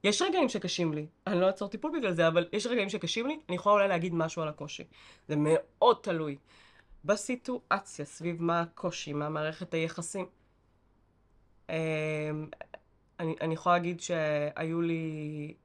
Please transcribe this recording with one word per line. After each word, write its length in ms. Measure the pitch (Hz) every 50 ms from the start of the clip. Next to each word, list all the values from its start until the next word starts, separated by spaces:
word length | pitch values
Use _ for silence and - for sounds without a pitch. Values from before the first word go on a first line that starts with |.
| -
יש 160 | 202 208 -
רגעים 260 | 349 392 330 359 302 240
שקשים 440 | - 202 - 175 - - 175 160
לי, 140 | 151 151 151 156 _ _ _
אני 140 | 190 208 175
לא 60 | 185
אעצור 220 | 190 196 - 202 196
טיפול 300 | 220 214 - 302 302 320
בגלל 140 | 247 196
זה, 160 | 180 165 165 165
אבל 200 | 160 170 170 -
יש 140 | - 214 208
רגעים 220 | 240 247 240 196 190
שקשים 380 | 202 - - 170 - 226 233
לי, 120 | 269 311 311 - -
אני 80 | 180
יכולה 180 | 180 - 208 208
אולי 140 | 208 196 196
להגיד 260 | 185 170 170 180 170
משהו 280 | 165 160 165 - 170
על 60 | 160 151
הקושי. 360 | 151 - 147 151 - - - _ _ - - - - _ _ -
זה 60 | 151 147
מאוד 580 | 151 151 160 156 - _ _ _ - 247 226 -
תלוי 340 | - 208 175 160 156 147 139 - _ _ - - - - _ - _ _ - - -
בסיטואציה, 1000 | 151 208 214 - - 254 247 _ - 247 240 _ _ - 196 - - - - 147
סביב 380 | - - - 165 175 170 170
מה 180 | 165 170 170 170
הקושי, 520 | 170 165 _ - - 175 - - - 151
מה 160 | 147 147 147 151
מערכת 460 | 156 151 151 156 160 - 180 - -
היחסים. 520 | 165 160 160 - - 165 - - 196 180 - _ _ _ _ _ _ _ _ _ _ _ _ _ _ _ _ _ _ _ _ _ _ _ _ _ _ _ -
אמ, 60 | 160 160 160 160 160 156 156 156 156 151 151 156 151 151 156 151 - _ - _ - - _ _ _ _ _ _ _ -
אני, 140 | 170 160 160 -
אני 140 | - 160 160
יכולה 220 | 160 - 180 175
להגיד 240 | 175 170 175 175 170
שהיו 800 | - - 175 160 156 151 151 147 147 147 - - 160 160 165 170
לי 760 | 170 165 165 165 160 160 156 156 151 151 151 151 147 151 165 _ _